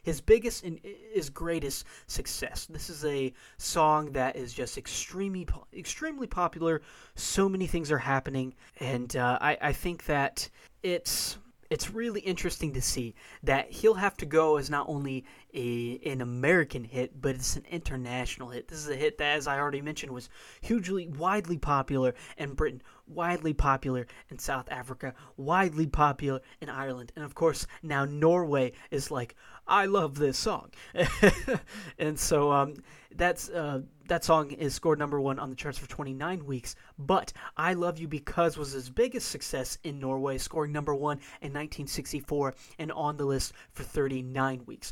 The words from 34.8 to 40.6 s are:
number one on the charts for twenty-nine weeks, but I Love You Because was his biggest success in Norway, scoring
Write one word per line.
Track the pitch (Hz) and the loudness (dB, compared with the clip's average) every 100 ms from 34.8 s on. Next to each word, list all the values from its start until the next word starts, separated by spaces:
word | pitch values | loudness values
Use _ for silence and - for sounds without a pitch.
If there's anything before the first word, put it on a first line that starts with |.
| 165 147 | 2 2
number | 143 147 | 2 0
one | 135 135 | 0 0
on | 139 | -4
the | 127 | -6
charts | 147 131 | -6 -6
for | 139 | -8
twenty-nine | - 139 131 160 185 139 | -8 -8 -4 -4 -4 -4
weeks, | 127 - - - - | -6 -6 -14 -16 -4
but | 139 190 - - - - | 2 2 2 -8 -10 -2
I | 170 | 0
Love | 180 175 160 | 2 0 -2
You | 160 | -6
Because | 147 - - 170 156 | -6 -2 2 2 2
was | 139 | -4
his | 135 127 | -6 -2
biggest | 165 254 - - | 2 2 0 -6
success | 139 - 135 123 - | -8 -6 -4 -4 -6
in | 151 143 | -8 -4
Norway, | 131 135 139 131 | -2 0 0 -2
scoring | - 160 | -2 -2